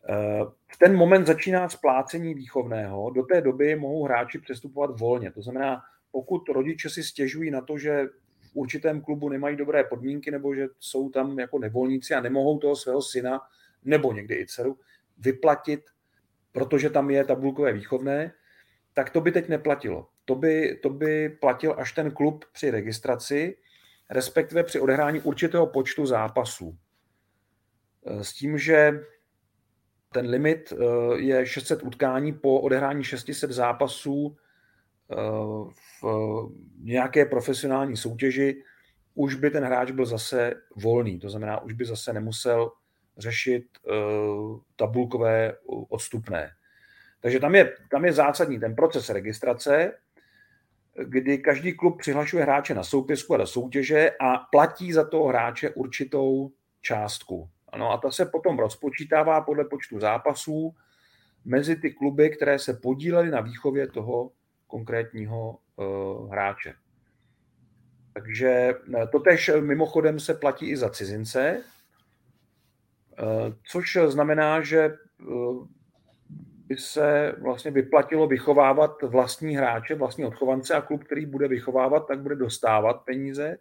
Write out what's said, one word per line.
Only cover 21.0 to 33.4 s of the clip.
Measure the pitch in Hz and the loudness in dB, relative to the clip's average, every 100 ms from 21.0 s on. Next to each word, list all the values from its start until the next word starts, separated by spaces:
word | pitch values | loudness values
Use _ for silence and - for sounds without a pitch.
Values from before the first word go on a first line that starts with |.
| 156 156 156 | -2 0 -2
platil | 151 139 123 156 147 | 0 0 2 -2 -2
až | 135 | -4
ten | - 151 | -4 -4
klub | 147 147 151 - | 0 0 0 -16
při | - 147 | -4 -2
registraci | 113 104 110 - 120 - 143 165 196 _ _ _ _ _ | -2 -4 -6 -2 -4 -2 -2 -2 -6 _ _ _ _ _
respektive | 127 127 - 160 165 | -4 0 -2 0 0
při | 170 156 | 0 0
odehrání | 135 135 147 156 | 2 4 2 0
určitého | - - 165 170 160 | -2 -2 0 2 2
počtu | 139 131 - 139 | 2 -2 -2 0
zápasů. | 117 110 117 113 - 85 85 _ _ _ _ _ _ _ _ _ _ _ _ - | 0 0 -2 -4 -8 -14 -16 _ _ _ _ _ _ _ _ _ _ _ _ -12
Eh, | 104 | -10
s | 101 | -10
tím, | - 139 151 | -8 -4 -2
že | 156 156 151 147 - _ _ _ _ _ _ _ _ _ _ | 4 8 8 4 -10 _ _ _ _ _ _ _ _ _ _
ten | 123 120 | -4 0
limit, | 123 151 160 156 | 2 2 0 -4
eh, | - 120 120 120 120 | -2 2 2 2 0
je | 135 131 127 | 2 2 0
šest | - 127 | -6 -4
set | 156 | -4
utkání | - - 135 131 147 | -4 -2 -2 0 -4
po | 151 135 131 | -2 2 2
odehrání | 139 131 139 143 | 4 2 0 -4
šesti | 127 127 127 | -6 -8 -8
set | 143 | -6